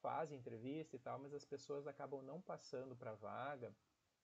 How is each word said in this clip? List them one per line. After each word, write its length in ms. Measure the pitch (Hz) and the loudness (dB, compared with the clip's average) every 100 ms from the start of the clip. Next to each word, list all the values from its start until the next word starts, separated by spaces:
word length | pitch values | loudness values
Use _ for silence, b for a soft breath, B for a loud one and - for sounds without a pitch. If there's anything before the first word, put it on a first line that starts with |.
fazem 380 | - 120 160 143 | 2 4 2 2
entrevista 580 | 123 113 123 151 156 127 | 4 4 4 0 0 -2
e 20 | |
tal, 200 | 123 123 | 0 -2
mas 160 | 139 | -2
as 100 | 143 | -4
pessoas 420 | - 139 - 143 143 | -2 -4 2 2 0
acabam 360 | 139 135 139 | -2 -2 -2
não 180 | 131 160 | -2 -4
passando 560 | 185 165 - 131 131 123 | -2 -4 -2 -2 -2 -4
pra 180 | 123 | -4
vaga 600 | 107 104 104 131 143 113 - _ _ _ _ | -4 -2 0 0 -2 -4 -8 _ _ _ _